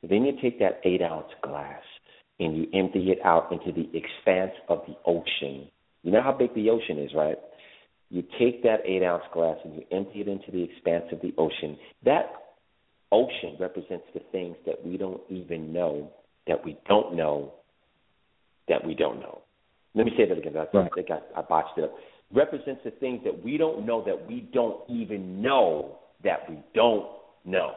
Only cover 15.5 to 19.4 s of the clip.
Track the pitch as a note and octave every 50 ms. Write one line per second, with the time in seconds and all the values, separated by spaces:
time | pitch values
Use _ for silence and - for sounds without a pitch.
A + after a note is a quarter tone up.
15.5 | F2 E2 D#2+ D#2 D#2+ E2+ F2 E2 D2 D2 D2 C#2+ - - _ _ _ _ _ -
16.5 | E2 - - D#2+ D2 - _ - G2 G#2+ G#2+ - F2 E2+ D#2+ D2+ D2 D2 C#2+ C#2
17.5 | - - _ _ _ _ _ _ _ _ _ _ _ _ _ _ _ _ _ _
18.5 | _ _ _ - E2+ D2 - E2 D#2 - D#2+ C#2+ A1+ - - - - -